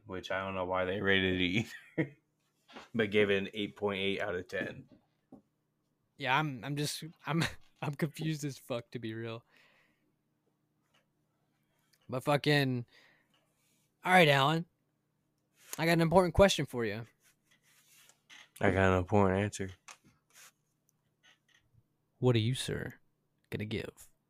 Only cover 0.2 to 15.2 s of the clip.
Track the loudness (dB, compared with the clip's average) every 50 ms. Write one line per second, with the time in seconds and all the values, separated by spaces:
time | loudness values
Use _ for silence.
0.2 | -8 -6 -6 -6 -4 -4 -6 -4 -4 -2 -2 -2 -2 -2 -2 -2 0 2 2 2
1.2 | 2 2 2 0 0 0 0 -2 -4 -4 -8 -20 -20 -10 -4 -4 -4 -4 -6 _
2.2 | _ _ _ _ _ _ _ _ _ -20 -20 -20 -18 -8 -4 -2 -2 0 2 2
3.2 | 4 4 2 0 -2 -4 -6 -6 -8 -8 -6 -4 -4 -4 -2 -2 -2 -2 -2 -4
4.2 | -4 -4 -6 -6 -8 -6 -6 -6 -6 -6 -10 -14 -18 -20 -20 -20 _ _ _ _
5.2 | _ _ -20 -20 _ _ _ _ _ _ _ _ _ _ _ _ _ _ _ -8
6.2 | -2 0 0 0 0 -2 -6 -8 -8 -8 -6 -4 -4 -4 -6 -8 -12 -14 -18 _
7.2 | -8 -4 -2 0 0 -2 -4 -8 -18 -20 _ _ -8 -8 -6 -4 -4 -6 -4 -4
8.2 | -6 -4 -4 -4 -6 -8 -10 -10 -10 -8 -8 -8 -8 _ -12 -10 -10 -8 -8 -8
9.2 | -8 -10 -10 -12 -14 _ _ _ _ _ _ _ _ _ _ _ _ _ _ _
10.2 | _ _ _ _ _ _ _ _ _ _ _ _ _ _ _ _ _ _ _ _
11.2 | _ _ _ _ _ _ _ _ _ _ _ _ _ _ _ _ _ -10 -10 -6
12.2 | -2 0 0 2 2 4 4 4 2 2 0 -2 -6 -8 _ -20 -20 _ _ _
13.2 | _ _ _ _ _ _ _ _ _ _ _ _ _ _ _ _ 0 4 6 8
14.2 | 8 8 6 6 4 4 2 0 -4 -6 _ _ _ _ _ _ _ _ _ _